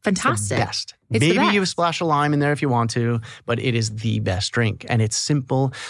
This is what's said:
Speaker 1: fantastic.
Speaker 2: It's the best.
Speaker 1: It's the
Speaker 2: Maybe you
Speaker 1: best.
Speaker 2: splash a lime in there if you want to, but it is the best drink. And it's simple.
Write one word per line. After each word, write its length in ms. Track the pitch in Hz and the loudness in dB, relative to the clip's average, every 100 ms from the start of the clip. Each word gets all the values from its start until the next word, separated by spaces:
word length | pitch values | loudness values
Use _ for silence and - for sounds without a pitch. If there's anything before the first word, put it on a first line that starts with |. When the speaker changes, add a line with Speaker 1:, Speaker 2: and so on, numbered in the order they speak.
Speaker 1:
fantastic. 300 | 214 185 269 | -2 0 0
Speaker 2:
It's 160 | 185 101 | 0 0
the 60 | 123 - | -2 -2
best. 280 | - - - - | -4 -10 -18 -4
Speaker 1:
It's 80 | 110 156 | 2 4
the 120 | 196 | 4
Speaker 2:
Maybe 140 | 247 | 4
you 80 | 208 | 2
Speaker 1:
best. 100 | 180 | 0
Speaker 2:
splash 300 | - 170 - | 0 0 0
a 40 | 170 | 0
lime 280 | 143 147 | 2 2
in 60 | 143 | 2
there 100 | 147 | 2
if 100 | 143 | 0
you 60 | 143 | 2
want 220 | 120 113 | 2 0
to, 300 | 123 117 117 - - - | 0 0 -2 -4 -10 -4
but 120 | 117 | -2
it 140 | 127 | 0
is 220 | 117 107 110 | 0 -2 -4
the 240 | 113 107 | -2 -2
best 320 | 104 95 - | 0 -2 -2
drink. 340 | 120 110 92 - | 0 0 -2 -2
And 120 | 110 | 0
it's 140 | 107 - | 0 -2
simple. 560 | - 147 131 135 135 - | 0 0 0 0 0 -4